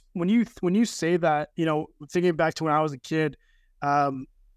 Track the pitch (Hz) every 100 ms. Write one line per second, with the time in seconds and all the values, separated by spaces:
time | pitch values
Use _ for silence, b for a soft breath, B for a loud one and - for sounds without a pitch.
0 | _ 185 175 233 220 - 180 202 233 -
1 | 165 175 165 147 151 - 160 151 - -
2 | 147 180 180 160 160 - 160 151 156 135
3 | - 160 156 - _ _ _ - 143 143
4 | 143 131 131 _ _